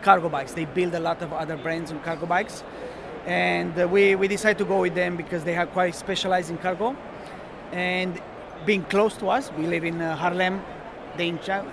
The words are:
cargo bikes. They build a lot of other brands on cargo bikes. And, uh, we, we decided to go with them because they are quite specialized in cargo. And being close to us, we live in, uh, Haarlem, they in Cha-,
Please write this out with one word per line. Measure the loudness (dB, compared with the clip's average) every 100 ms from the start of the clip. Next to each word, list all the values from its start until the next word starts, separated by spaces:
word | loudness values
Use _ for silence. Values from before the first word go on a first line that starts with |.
cargo | 6 6 4
bikes. | -2 -4
They | -4 -2
build | 0 0 0
a |
lot | 0 -2
of | -4
other | -4 -4 -4
brands | -4 -4 -4
on | -6
cargo | -6 -4 0
bikes. | 0 0 -6 -12 -12 -12 -10 -12 -8 -2
And, | 2 2 2 0 2
uh, | 4
we, | 6 6 6
we | 4
decided | 2 2 2
to | 2
go | 2
with | 2 2
them | 0 -2
because | -4 -4
they | 0 0
are | 0
quite | 2 2 0
specialized | -4 -2 2 2 0
in | -4
cargo. | -2 0 -2 -2 -8 -14 -14 -14 -14 -14 -8
And | -2 0 0 0 -4 -10 -14 -14 -4 2
being | 2
close | 4 4 4 2
to | 2
us, | 2 0 -2
we | 0
live | 0
in, | 0 -2
uh, | -2 0
Haarlem, | 0 2 2 0 -6 -12 -14 -14 -10 -4
they | -2
in | -2
Cha-, | -2 -4 -4